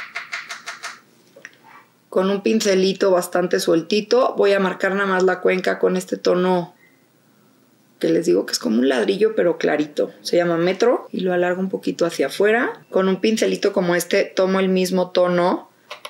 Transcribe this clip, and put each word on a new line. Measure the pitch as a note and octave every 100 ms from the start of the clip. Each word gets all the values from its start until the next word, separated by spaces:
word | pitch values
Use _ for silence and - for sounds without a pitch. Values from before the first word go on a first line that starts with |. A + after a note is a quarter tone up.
| - - - - - - - - - - _ _ _ - - - - - - _ _
Con | - F#3+
un | G3+
pincelito | A3+ A3 G#3+ F#3+ F#3+ F#3 G3+
bastante | F3+ F3 F3+ F3+ F#3
sueltito | F3+ E3 E3 G#3 G#3 A#3+ C4 -
voy | G3+
a | G3
marcar | F#3+ F3+ G3 G3
nada | G3
más | F#3
la | F#3 F3+
cuenca | F#3 F#3 F#3 F#3
con | F#3 F#3
este | F#3 G3
tono | F#3 F3+ F#3 F3+ E3+ - _ _ _ _ _ _ _ _ _ _ _ _
que | E3
les | E3 E3+
digo | F3+ -
que |
es | -
como | A#3+ A3
un | C4+
ladrillo, | B3+ G3+ G3 A3 A3
pero | F3 D#3+
clarito. | E3+ D3+ D3+ - - -
Se | - F3
llama | F3 E3
Metro | F3 F#3 A#3 E4 -
y | G3+
lo | F3+
alargo | F3+ F3 F3+
un | F#3+
poquito | F#3+ - - E3+
hacia | E3 C#3
afuera. | - G3+ A3+ D#4 - -
Con | F#3+ F#3+
un | F#3
pincelito | A3 A3 G3+ F#3 G3+
como | G3 F3
este | F3 E3+ G3+
tomo | G3+ - F#3+ F#3+
el | F#3+
mismo | F#3 F3+ F#3 F3+
tono | F#3 F3+ F3 F3+ - - _ - -